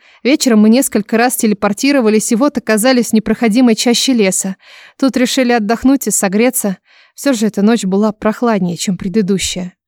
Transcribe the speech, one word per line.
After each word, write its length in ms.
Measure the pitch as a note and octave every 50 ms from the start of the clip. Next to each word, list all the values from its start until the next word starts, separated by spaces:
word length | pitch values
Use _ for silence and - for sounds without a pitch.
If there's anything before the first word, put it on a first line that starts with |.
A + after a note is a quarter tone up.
| _ _ _ _ -
Вечером 380 | A#3 D4 D#4 - C4 A3+ G#3+
мы 80 | G#3 A3
несколько 480 | A3+ C4 C4+ - - A3 G3 - - A3
раз 180 | A#3+ B3+ -
телепортировались 960 | - - A3 G#3 - - G3+ G#3 - - C#4 C#4+ C#4 A3+ G#3+ G#3+ A3 - -
и 40 | A#3+
вот 220 | G#3 C4+ D4 - -
оказались 520 | - - A3 G#3+ G#3 C4 C4 A#3+ A3+ -
в 40 | -
непроходимой 640 | A3 - G#3+ A3 - A#3+ A3+ G3+ B3+ C4 A#3+ A3
чаще 380 | - - B3 A#3+ - - - C4
леса. 420 | A#3 G3+ F#3+ F#3 - - F#3+ F#3+ - _ - - - - - _ -
Тут 200 | C4+ C4+ G#3 A#3+
решили 340 | B3+ - - C4+ B3+ A#3+
отдохнуть 560 | A#3+ A#3+ G#3+ G3+ A#3 A3+ - B3+ C#4 C4+ - G#3+
и 40 |
согреться. 640 | G3 - - G3 F#3 G#3 A#3 B3+ - - - G3+ F#3 - _ _ _ _ _ _ _
Всё 180 | - - C#4+ C4+
же 140 | G3+ A3 G#3
эта 140 | - G3+
ночь 240 | G3 G#3+ A#3+ G#3+ -
была 260 | F#3+ F#3+ G3 G#3+ A3
прохладнее, 680 | G3+ - - G#3+ G#3+ - B3 A#3 A3 G3 F3+ F3 E3+ -
чем 200 | - - F3+ -
предыдущая. 760 | - G3 F3 A3+ G3+ F3 G3+ F3+ - - - F3+ F3+ F3+ - _ _